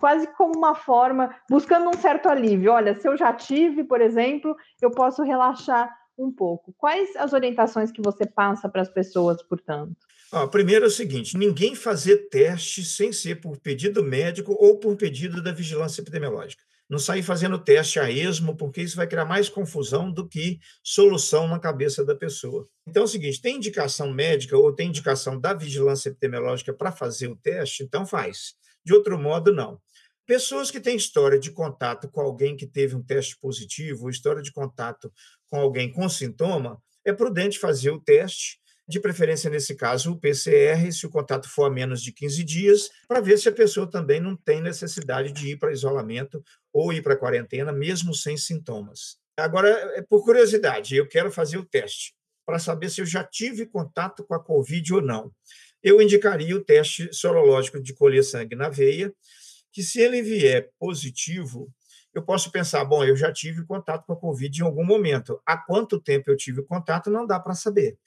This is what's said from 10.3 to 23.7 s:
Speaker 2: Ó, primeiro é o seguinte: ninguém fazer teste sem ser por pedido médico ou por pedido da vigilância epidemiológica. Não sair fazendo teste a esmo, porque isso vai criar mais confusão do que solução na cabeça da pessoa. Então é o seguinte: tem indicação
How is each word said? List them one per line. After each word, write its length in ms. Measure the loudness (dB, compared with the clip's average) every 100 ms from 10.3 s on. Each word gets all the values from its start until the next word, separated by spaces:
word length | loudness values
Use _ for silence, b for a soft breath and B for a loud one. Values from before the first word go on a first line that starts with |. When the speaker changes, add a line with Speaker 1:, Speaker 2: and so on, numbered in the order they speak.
Speaker 2:
Ó, 140 | -4 0
primeiro 400 | 2 4 6 4
é 20 |
o 20 |
seguinte: 460 | 2 -2 -6 -4 0
ninguém 380 | 0 2 0
fazer 560 | -2 -4 -2 4 4 4
teste 520 | 4 4 2 -6 -8
sem 300 | -8 -4 -2
ser 260 | -2 -8 -8
por 180 | -10 -10
pedido 440 | -8 -4 -2 -2
médico 540 | 0 0 -2 -4 -4 6
ou 200 | 8 8
por 180 | 2 -2
pedido 460 | -4 -4 -8 -6
da 100 | -6
vigilância 480 | -6 -6 -4 -4 -6
epidemiológica. 640 | -10 -8 -6 -6 -10 -18 _ _ _
Não 100 | -4
sair 240 | -2 -4
fazendo 360 | -4 -2 -2 0
teste 420 | 6 6 6 -2
a 100 | -2
esmo, 460 | -2 -2 -2 -4 -4
porque 240 | -8 -8
isso 160 | -8 -6
vai 100 | -4
criar 200 | -2 0
mais 240 | 0 0
confusão 600 | -4 -6 -6 -4 -2 -2
do 160 | -6 -10
que 320 | -8 -6 -8 b b
solução 640 | -4 6 6 6 2 0 0
na 100 | -2
cabeça 440 | -4 -2 -2 -2
da 120 | -2
pessoa. 520 | -2 -6 -10 -10 -10 -12 _ -4
Então 160 | 0
é 20 |
o 40 | 0
seguinte: 340 | -2 -6 -4
tem 140 | -6 -4
indicação 540 | -6